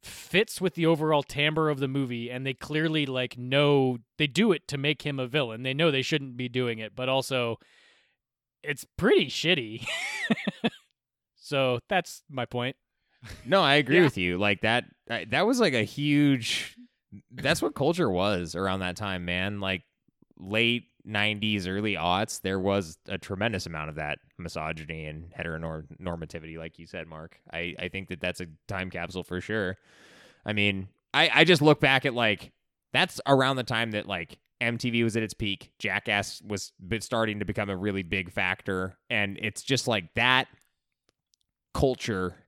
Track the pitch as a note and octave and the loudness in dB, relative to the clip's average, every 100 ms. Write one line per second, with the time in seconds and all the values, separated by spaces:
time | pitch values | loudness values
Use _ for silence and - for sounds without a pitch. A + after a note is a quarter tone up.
0 | - - - F3 A3+ - F#3 - E3 E3 | -18 -18 -2 0 0 -2 -4 2 2 4
1 | D#3 D3+ C3+ C#3+ D3 D#3 D#3 C#3+ C3+ C3+ | 2 0 0 0 0 2 0 0 -2 -2
2 | C3 A#2+ A#2 B2 C3+ C3 - D3+ D#3+ D#3 | -2 -4 -6 -6 -6 -6 -4 -2 0 0
3 | C#3+ B2+ B2+ A#2+ B2 C#3 D3 C#3+ C3 A#2+ | 0 -2 -4 -6 0 4 6 6 4 0
4 | - _ D3+ B2 A3+ E3 - C#3+ C#3 D3+ | -8 _ -2 4 4 4 0 -4 -2 -2
5 | D3 C#3 B2+ C#3 B2 A2 C3 C3+ E3 C3+ | -2 -4 -2 0 -2 -4 -4 2 4 4
6 | B2+ D#3 C3+ A#2+ B2 B2 B2 A2+ A2 - | 2 0 -2 -6 -4 0 -2 -2 -8 -6
7 | B2+ C3 B2+ C3 A#2+ A#2 _ _ _ _ | 0 0 0 0 0 -4 _ _ _ _
8 | _ _ _ _ _ _ D3 D3 - - | _ _ _ _ _ _ -8 -8 -8 -2
9 | F3+ G4+ D3+ - D#3 F3 A2+ A2 - - | 4 4 4 0 0 0 0 -8 -8 -8
10 | F5+ - - G#3+ - - - - _ _ | -6 -6 -2 0 -2 -4 -6 -6 _ _
11 | _ _ _ _ - C#3+ C3 A#2+ _ F#3+ | _ _ _ _ -4 0 2 0 _ -2
12 | F3 - _ C3+ A#2+ B2 B2 C#3 _ _ | -2 -10 _ -8 -4 -4 -4 -6 _ _
13 | _ _ - - - F#3+ D#3+ C#3+ C3 D#3 | _ _ -18 -16 2 4 6 4 6 6
14 | E3 G#2 F2+ F2+ G2+ G2+ A2 A#2 - _ | 6 4 0 2 2 2 2 0 -2 _
15 | _ A#2 F#2 C3 G3+ B3+ G#3 B2+ G#2 - | _ -6 -2 0 2 4 4 2 0 -2
16 | D3 D3 C#3+ C3+ A2+ - - - - _ | 2 6 6 4 0 -4 -6 -14 -20 _
17 | _ G2+ _ B2 C3+ E3 - - C#3 F3 | _ -20 _ -4 0 0 0 0 0 2
18 | D3 F2+ G2 G2 E2+ E2 F#2+ F#2+ F#2 F2+ | 0 2 2 0 -2 -4 -2 -2 -4 -6
19 | G#2 F#2 F2 F2+ F#2+ G#2 G2 F#2 _ _ | -6 -6 -4 -2 -2 -4 -4 -4 _ _
20 | _ _ _ _ F#2 G#2+ A#2 A#2+ - _ | _ _ _ _ -4 0 2 0 -4 _
21 | - G#2+ G#2 G#2 G#2+ G#2 F2+ G2 G#2+ F#2 | -6 -2 0 0 0 0 0 -2 -2 -2
22 | E2+ F2+ A2 - F#2+ G2 F#2+ G2 E2 D#2+ | 0 0 0 -4 -2 0 2 0 0 -12
23 | - F#2+ - F#2+ A2 G2+ E2+ D#2+ D2+ D2+ | -10 -10 -8 -4 -2 -2 -6 -8 -8 -6
24 | D2+ D2 _ - E2+ E2 D#2 D#2+ D#2 D#2+ | -6 -8 _ -14 -10 -6 -6 -8 -10 -10
25 | D#2 D#2 E2+ - E2+ D#2+ E2 D#2+ D#2 D#2+ | -10 -12 -14 -12 -8 -6 -6 -8 -12 -12
26 | F2+ E2+ D#2+ E2+ D#2 D#2+ E2 - D#2+ F#2 | -8 -8 -10 -12 -12 -12 -14 -16 -16 -14
27 | D#2+ D#2+ E2 _ _ E2 F2 E2+ F2+ F#2+ | -12 -14 -16 _ _ -8 -8 -6 -8 -8
28 | F#2 F2+ F2+ F2+ F2+ D#2 - G2 F#2 F2 | -10 -6 -6 -6 -10 -14 -10 -8 -6 -8
29 | E2+ F2+ F2 F2+ - A2 F#2 F#2+ _ - | -8 -8 -6 -8 -4 -2 -2 -4 _ -20
30 | - - - _ - G#2+ G#2 G2 F#2+ _ | -20 -20 -20 _ -6 0 2 0 -6 _
31 | _ C#3 D#3+ A#2+ E3+ E3+ D3 D3 C#3 C3+ | _ 2 4 6 6 8 6 6 6 4
32 | C#3 A#2+ A2+ G#2 - _ _ _ _ - | 2 2 2 2 -4 _ _ _ _ 0
33 | F3+ - - C#3 C3 C3+ B2 A#2 A#2 G#2+ | 0 -2 4 4 4 0 -2 -2 0 -2
34 | G2 F#2+ E2+ - _ _ A#2+ A#2+ B2+ A#2 | -4 -6 -6 -14 _ _ -2 0 0 2
35 | A#2 A2 A2 - G#2+ F#2+ - _ G#2+ G2 | 2 2 -4 -4 -4 -4 -10 _ -4 -4
36 | - G#2 G2 - - G2+ - _ F#2 A2 | 0 0 0 -8 -6 -6 -6 _ -6 -4
37 | - A#2 A2 G#2 G#2 G#2+ G2+ F#2+ G#2 G2 | 0 0 2 0 -4 -4 -2 -2 -2 -2
38 | F2 G2 F2 - F#2 F#2 - F#2 F#2 F#2 | -2 -4 -4 -2 -2 -2 -2 -2 -2 -8
39 | _ A#2 G2+ G2+ G#2+ - - C3+ - A2 | _ -2 -2 -2 -6 -6 0 0 2 -2
40 | E2+ - A#2+ B2+ C3 _ _ _ _ _ | -2 0 4 4 2 _ _ _ _ _
41 | _ _ _ _ _ _ _ - C#3 B2 | _ _ _ _ _ _ _ 2 2 2
42 | - G2 F#2 - | -2 -2 -4 -6